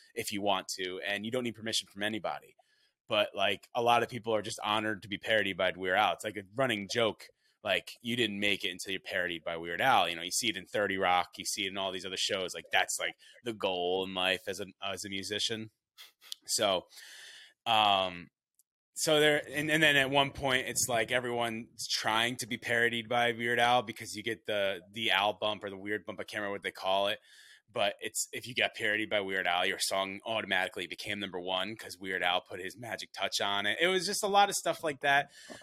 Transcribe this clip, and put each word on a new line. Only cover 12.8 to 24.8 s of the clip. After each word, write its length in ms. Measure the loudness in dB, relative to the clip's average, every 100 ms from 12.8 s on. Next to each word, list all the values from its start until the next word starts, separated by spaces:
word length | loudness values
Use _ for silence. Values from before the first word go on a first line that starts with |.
| 2 0
like, 160 | -4 -6 -18 -14
the 100 | -10
goal 500 | -4 -2 0 0 0
in 120 | -2 0
life 260 | 0 0 -2
as 120 | -8
a, 60 | -10 -10
as 220 | -8 -8 -6
a 40 |
musician. 600 | -6 -4 -4 -4 -4 -8 _ _ -20 -20 _ -16 -14 -4
So, 400 | 0 2 2 -2 -16 -18 -18 -18 -20 -20 _ 0
um, 640 | 4 6 4 2 -4 -14 _ _ _ _ _ _
so 260 | -4 2 4
there, 220 | 6 4 0
and, 200 | -4 0
and 100 | 4
then 140 | 6 6
at 140 | 6
one 220 | 4 4
point, 360 | 2 0 0 0
it's 200 | -2 0
like 240 | 2 2
everyone's 760 | 0 0 -2 -2 -4 -10 -10 -6
trying 480 | -2 2 2 2 0
to 100 | -6
be 100 | -6
parodied 500 | 0 2 4 2 0
by 220 | 2 2
Weird 280 | 2 0 4
Al, 220 | 6 4
because 340 | 2 -6 -10 -8
you 80 |
get 220 | -6 -6 -2
the, 360 | 0 0 -2